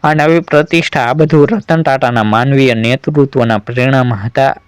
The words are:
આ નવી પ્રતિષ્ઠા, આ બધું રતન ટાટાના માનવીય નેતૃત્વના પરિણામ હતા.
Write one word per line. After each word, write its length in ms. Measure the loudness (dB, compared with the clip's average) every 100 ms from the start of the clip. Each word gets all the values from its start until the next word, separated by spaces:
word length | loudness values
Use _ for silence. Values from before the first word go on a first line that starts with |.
આ 100 | 0
નવી 260 | 0 2 0
પ્રતિષ્ઠા, 600 | 0 -2 0 -2 -2 -4
આ 120 | -2
બધું 360 | 0 2 2 2
રતન 340 | 0 -2 -2
ટાટાના 400 | 0 0 0 0
માનવીય 520 | 0 0 2 2 2
નેતૃત્વના 840 | 0 0 -2 -2 0 0 0 0 -2
પરિણામ 560 | -4 -2 0 2 0
હતા. 400 | -2 -4 -2 -2 -2